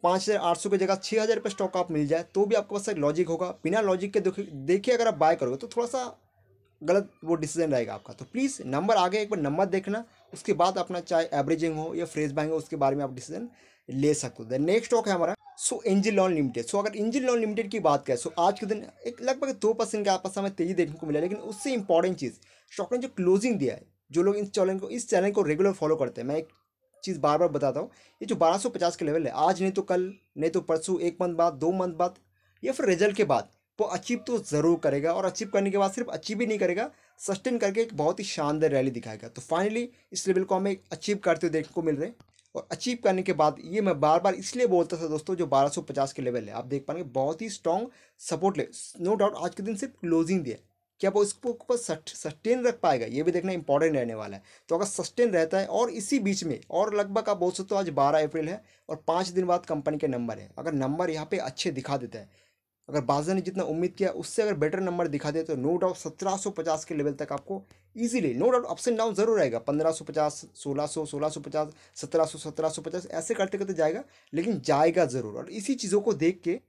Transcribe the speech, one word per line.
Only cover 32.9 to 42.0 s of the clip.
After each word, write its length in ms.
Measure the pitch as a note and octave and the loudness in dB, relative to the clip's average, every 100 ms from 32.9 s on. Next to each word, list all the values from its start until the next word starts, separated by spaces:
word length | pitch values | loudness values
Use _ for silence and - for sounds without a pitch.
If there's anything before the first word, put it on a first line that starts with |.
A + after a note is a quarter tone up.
| F3 G#3 G3+ | 4 2 2
के 80 | F3 | 2
बाद 220 | B2 - _ _ - | 2 0 _ _ -4
वो 80 | G#3+ | -2
अचीव 320 | F3+ - A#3+ B3 | -2 -4 -6 -2
तो 120 | A#3 | -4
ज़रूर 380 | - D3 D#3+ E3+ | -2 2 4 4
करेगा, 340 | D#3+ C#3 D#3 | 2 0 0
और 120 | F3+ | 0
अचीव 240 | F#3+ F#3 G#3+ | -2 -4 -2
करने 220 | G3+ G3 | 0 2
के 80 | G3 | 2
बाद 120 | G3 | 0
सिर्फ 160 | G3 A#3+ | 0 -6
अचीव 300 | - - G3+ | -6 -6 -2
ही 60 | A#3 | -2
नहीं 120 | G#3+ | 2
करेगा, 320 | F#3 F3 C4+ _ _ _ | 0 0 -4 _ _ _
सस्टेन 380 | - F#3+ - A#3+ | -6 -4 -2 0
करके 220 | G3+ G3 | 0 0
एक 160 | A3+ F3 | -2 0
बहुत 240 | D3+ F#3 | 0 0
ही 40 | |
शानदार 460 | G3 - D3 D#3 D#3 | -6 -2 -2 2 2
रैली 200 | C#3 C3+ | 2 0
दिखाएगा। 380 | A#2+ A2 G#2+ A#2 | -2 -10 -12 -14
तो 140 | - | -16
finally 440 | - E3 G3+ A3 A#3+ _ _ | -2 0 0 -2 -6 _ _
इस 140 | F#3+ F#3+ | -6 0
लेवल 160 | F#3 | 0
को 100 | F#3+ | 2
हमें 220 | F#3+ G3 F#3+ _ | 0 0 -4 _
अचीव 260 | D3+ - G3+ | -10 -4 0
करते 220 | F#3 D#3+ F3 | 2 2 2
हुए 60 | |
देखने 200 | D#3 D3+ | -2 -2
को 80 | - | -2
मिल 140 | E3 | -2
रहे 120 | C#3+ | -2